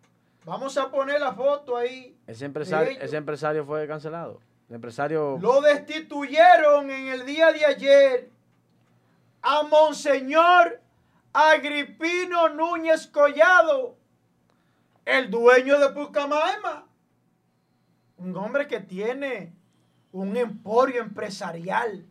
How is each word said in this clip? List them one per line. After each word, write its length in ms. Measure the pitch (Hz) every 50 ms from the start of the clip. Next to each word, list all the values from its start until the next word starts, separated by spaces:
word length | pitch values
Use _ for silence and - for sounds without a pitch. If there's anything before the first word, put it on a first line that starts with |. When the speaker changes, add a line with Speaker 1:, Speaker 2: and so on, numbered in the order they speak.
| _ _ _ _ _ _ _ _ _
Speaker 1:
Vamos 320 | 165 175 208 262 269 269
a 140 | 285 269 262
poner 280 | - 277 277 269 285 294
la 140 | 294 269 220
foto 460 | 208 254 277 285 285 285 262 240 240
ahí 360 | 240 247 254 262 254 247 _ _ _
Speaker 2:
Ese 180 | - 113 113 135
empresario, 420 | 143 135 151 151 185 - - 240
Speaker 1:
de 60 | 262 269
ellos. 120 | 262 139
Speaker 2:
ese 120 | 151 147
empresario 480 | 151 151 143 151 143 156 151 151 156 147
fue 220 | 139 151 156 151
cancelado. 540 | 143 151 156 147 156 156 170 165 123 - - _ _ _ _ _ _
El 60 | 117
empresario 640 | 117 117 120 113 - 143 147 160 156 151 143 135 135
Speaker 1:
Lo 220 | 180 220 254 277 285
destituyeron 1300 | 302 294 285 - - 302 311 320 - 302 285 285 277 277 302 339 359 349 339 311 294 294 285 277 277
en 180 | 269 269 262 262
el 160 | 262 262 254
día 280 | 262 285 311 320 320 311
de 120 | 302 302
ayer 680 | 294 277 202 262 277 277 277 277 269 254 247 - - _ _ _ _ _ _ _ _ _ _ _ _ _ _ _ _ _ _ _ _ _ _
a 220 | - 247 285 302 302
Monseñor 1160 | 302 302 302 311 311 285 285 - 302 277 269 262 262 294 320 339 349 359 349 339 339 - - _ _ _ _ _ _ _ _ _ _ -
Agripino 1160 | 277 302 311 311 302 254 294 294 294 285 - - - 311 330 349 359 359 370 349 339 330 320
Núñez 560 | 302 294 320 339 349 330 320 330 320 311 -
Collado, 880 | - - 302 294 285 277 277 320 359 370 359 330 320 285 262 254 466 - _ _ _ _ _ _ _ _ _ _ _ _ _ _ _ _ _ _ _ _ _ _
el 240 | - 254 269 262 196
dueño 480 | 190 233 233 240 247 254 254 269 277 285
de 100 | 285 277
Pucamaima. 960 | 285 294 294 285 - 294 285 285 294 302 320 359 403 415 403 359 311 294 - _ _ _ _ _ _ _ _ _ _ _ _ _ _ _ _ _ _ _ _ _ _ _ _ _ _ _
Un 180 | 180 185 180
hombre 300 | 185 196 220 254 277 285 285
que 120 | 277 208
tiene 720 | - - 185 185 208 226 254 269 285 277 247 208 165 170 - _ _ _ _ _ _ _ _ _ _ _ -
un 240 | 185 190 196 208
emporio 680 | 247 240 220 - - - 190 214 233 262 262 247 240 226
empresarial 1000 | - - - 214 202 190 - 196 175 165 170 170 185 - 226 240 226 202 175 - _